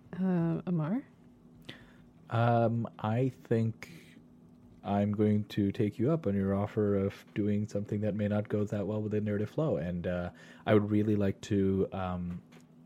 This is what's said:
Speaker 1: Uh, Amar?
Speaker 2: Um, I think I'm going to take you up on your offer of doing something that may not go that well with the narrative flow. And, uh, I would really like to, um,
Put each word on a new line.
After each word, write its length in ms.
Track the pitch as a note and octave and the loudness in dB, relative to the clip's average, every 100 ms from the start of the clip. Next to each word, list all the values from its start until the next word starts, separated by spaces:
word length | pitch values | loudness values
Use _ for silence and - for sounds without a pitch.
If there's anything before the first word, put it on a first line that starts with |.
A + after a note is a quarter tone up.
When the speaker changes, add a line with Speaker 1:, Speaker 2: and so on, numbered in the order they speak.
| - E3+ | -14 -4
Speaker 1:
Uh, 400 | F#3+ F3+ E3 E3 - | 0 0 0 -2 -2
Amar? 360 | F3 D3+ A#3+ - - - - - - - - - - - - - | -2 0 -2 -6 -16 -20 -20 -20 -20 -20 -20 -20 -20 -20 -20 -4
Speaker 2:
Um, 580 | A#2 A#2 A#2 A#2 A#2 A2+ - | 0 4 4 2 0 -4 -4
I 340 | A2 A2+ C3 - - | -2 0 -2 -4 -2
think 400 | A2+ A2+ - - - - - - - - - - - | 0 0 -4 -14 -20 -20 -20 -20 -20 -20 -20 -20 -12
I'm 280 | F#2+ G2+ G#2 | -2 2 2
going 320 | G#2 G#2+ G#2 G#2 | 4 4 4 0
to 220 | - G2+ | 0 0
take 260 | - G#2 - | 2 -2 0
you 140 | A#2 | 0
up 140 | E3 G2+ | 0 0
on 80 | |
your 200 | G2 G2 | 0 2
offer 420 | G2 G2+ - G#2 G2+ | 0 0 0 2 2
of 180 | G2 - - | 0 -4 -8
doing 320 | - G2+ G#2 G#2 | -4 0 0 -2
something 340 | G#2 G#2 G#2 | -6 -4 -2
that 120 | G#2+ | -2
may 140 | G2+ G#2 | -2 0
not 200 | G#2 G#2 | 0 0
go 160 | G#2 | -2
that 220 | G#2 G#2+ F#2+ | -2 -2 -2
well 140 | G#2+ | -4
with 100 | G#2+ | -2
the 80 | G#2+ | -2
narrative 300 | G#2 G#2 G#2+ | 0 -2 -2
flow. 260 | - D#3 E2+ | -2 -2 0
And, 300 | F2 F2 F2+ | -2 -4 -4
uh, 240 | F2+ F2 - - - - | -4 -4 -10 -20 -8 2
I 80 | |
would 160 | A2 G#2 | 4 4
really 260 | G#2 G#2+ G#2 | 2 2 2
like 240 | G2 - | 0 -2
to, 460 | - G2+ F#2+ F#2+ F#2+ | -2 0 2 2 0
um, 480 | F#2+ F#2 F2+ F2 F2 - - - - | -2 -4 -4 -6 -8 -14 -20 -20 -20